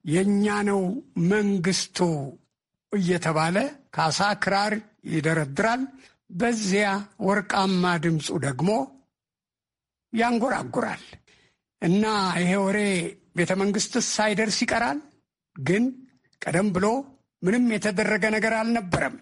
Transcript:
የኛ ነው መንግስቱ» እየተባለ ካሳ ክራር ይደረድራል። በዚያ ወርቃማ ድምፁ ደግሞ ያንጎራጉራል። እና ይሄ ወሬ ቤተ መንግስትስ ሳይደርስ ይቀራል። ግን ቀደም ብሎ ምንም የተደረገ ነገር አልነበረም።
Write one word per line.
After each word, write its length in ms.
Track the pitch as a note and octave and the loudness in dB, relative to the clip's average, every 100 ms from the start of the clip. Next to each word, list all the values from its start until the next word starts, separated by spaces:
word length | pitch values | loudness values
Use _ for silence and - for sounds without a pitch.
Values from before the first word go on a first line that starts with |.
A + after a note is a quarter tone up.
የኛ 420 | E3 E3 G3 G3+ G#3 G#3 | 0 0 2 2 2 0
ነው 200 | G3+ G3+ F#3 A#3+ - - E3+ | 0 0 0 -4 -6 -2 2
መንግስቱ» 720 | G#3 G3+ G3 F3 F3+ - - F3+ D3+ C#3 - _ _ _ _ _ | 2 2 0 0 -2 -4 -2 0 0 -6 -14 _ _ _ _ _
እየተባለ 640 | G3+ F3 F3 E3 D#3 D#3+ F#3 C#4 - _ | -2 0 0 0 0 2 0 -2 -6 _
ካሳ 300 | - D#3+ - G3+ G3+ | -2 0 2 0 0
ክራር 380 | - G3 G#3 G#3+ - _ | 0 0 0 -4 -8 _
ይደረድራል። 800 | - D#3+ D3+ D#3+ C#3 C#3 A3 B3 C4+ - - _ _ | -4 -2 0 0 -2 0 0 0 -4 -10 -20 _ _
በዚያ 560 | F3 A#3 A3+ G3+ G3 G#3 G3 G3+ - | -2 -2 0 0 2 2 0 -6 -4
ወርቃማ 640 | F#3 G#3 F#3+ G3+ F#3+ F#3 F3+ F3 | 0 0 0 0 2 2 2 2
ድምፁ 300 | E3 D#3+ - F#3 | 0 0 -2 -4
ደግሞ 280 | C3+ B2+ E3+ A3+ C4+ - _ _ _ _ _ _ _ _ _ _ _ | -4 -2 0 0 -2 -10 _ _ _ _ _ _ _ _ _ _ _
ያንጎራጉራል። 920 | A3 A#3 A#3 B3+ G#3 - - - - - - _ _ _ _ _ _ | 0 0 2 0 -2 -4 -4 -4 -8 -14 -20 _ _ _ _ _ _
እና 220 | E3 G3 G#3+ G#3+ F#3+ | 2 2 2 0 0
ይሄ 180 | E3+ F3 G3 | 0 0 2
ወሬ 220 | G3 G#3 G3+ F#3 E3+ - _ | 0 0 0 0 -4 -10 _
ቤተ 200 | E3 E3+ F#3+ | -4 0 2
መንግስትስ 500 | G3 F#3 - B3 - | 0 0 -2 -2 -2
ሳይደርስ 480 | - G#3+ G3 A3 - | 0 0 0 0 0
ይቀራል። 380 | A#3+ A3+ A#3+ C#4+ - _ _ _ _ - | 0 0 -2 -4 -8 _ _ _ _ -8
ግን 280 | C3 G3 B3+ B3+ - _ _ _ | 0 2 0 -4 -20 _ _ _
ቀደም 260 | - E3+ G#3 | -2 0 0
ብሎ 160 | F3+ G3+ B3 C#4 - _ _ | 2 0 0 -6 -20 _ _
ምንም 220 | E3+ A#3+ B3 | 0 2 2
የተደረገ 540 | G#3+ G#3+ G3 G#3 G#3+ G#3+ | 2 0 0 0 2 0
ነገር 240 | G#3+ A3 | 0 0
አልነበረም። 600 | A3 A3+ A#3 F#3 E3+ C#3 A#2+ | 0 0 -2 0 -2 -2 -6